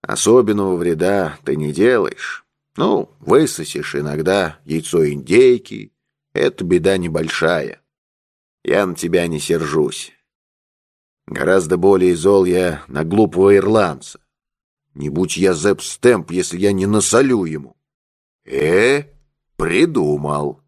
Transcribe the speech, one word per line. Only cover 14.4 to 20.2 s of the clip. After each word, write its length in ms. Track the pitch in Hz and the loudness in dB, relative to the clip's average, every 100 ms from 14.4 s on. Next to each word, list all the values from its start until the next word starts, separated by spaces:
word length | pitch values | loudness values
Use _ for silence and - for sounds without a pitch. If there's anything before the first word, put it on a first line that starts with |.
| _ _ _ _ _ | _ _ _ _ _
Не 160 | 71 73 | -10 -8
будь 280 | 73 92 - | -4 -4 0
я 160 | 95 | 0
Зепп 280 | 85 92 98 | 2 0 -2
Стэмп, 500 | - - 123 113 78 | -6 0 2 2 0
если 260 | 90 90 87 | -4 -4 -2
я 140 | 101 | -2
не 140 | 95 98 | 0 0
насолю 600 | 107 98 117 139 120 87 | 0 2 2 2 0 -2
ему». 300 | 78 65 _ _ _ _ _ _ _ _ | -8 -12 _ _ _ _ _ _ _ _
«Э, 600 | 67 73 90 117 143 147 _ _ _ _ _ | -4 2 2 4 0 -4 _ _ _ _ _
придумал». 1080 | 82 87 170 156 78 73 | -2 2 2 0 -2 -2